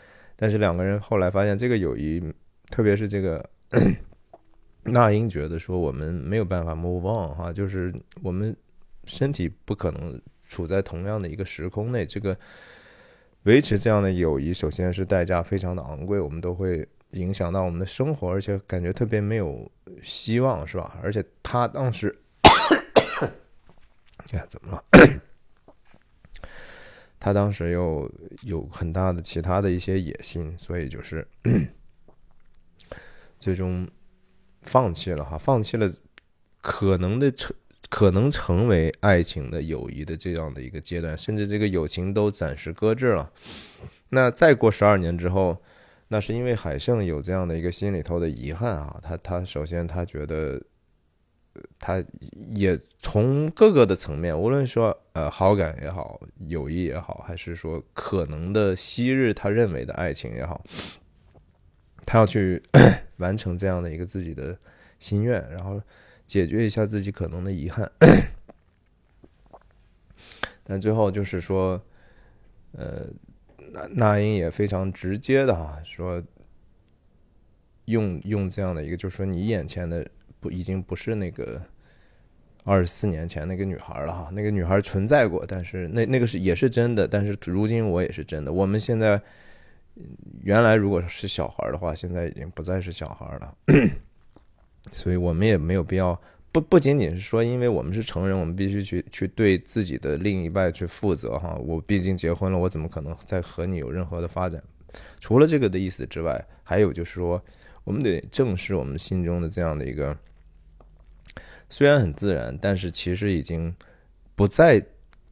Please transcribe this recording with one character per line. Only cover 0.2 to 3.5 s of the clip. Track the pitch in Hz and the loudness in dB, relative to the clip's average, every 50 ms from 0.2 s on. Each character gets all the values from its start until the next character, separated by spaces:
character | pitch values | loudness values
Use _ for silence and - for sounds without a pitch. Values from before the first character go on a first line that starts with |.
| - - - | -20 -16 -6
但 | - 107 107 | -2 0 2
是 | 104 104 | 2 4
两 | 104 92 85 | 4 2 2
个 | 87 | 2
人 | 90 98 101 104 | 0 0 0 -2
后 | - - 113 98 | -2 0 0 2
来 | 90 90 | 2 2
发 | 95 - 104 | 2 2 2
现 | 104 101 | 2 0
这 | 98 123 123 | 0 0 0
个 | 123 107 | 2 2
友 | 90 76 58 | 0 0 -2
谊， | 55 73 78 80 87 87 78 - - _ - _ _ _ - | -2 -2 -2 -2 -2 -4 -6 -10 -12 _ -20 _ _ _ -8
特 | - - | 0 2
别 | 110 104 101 | 4 4 4
是 | 101 110 101 | 4 2 -2
这 | 104 98 | -2 -2
个， | 95 90 80 76 - - | -2 -2 -2 -4 -8 -12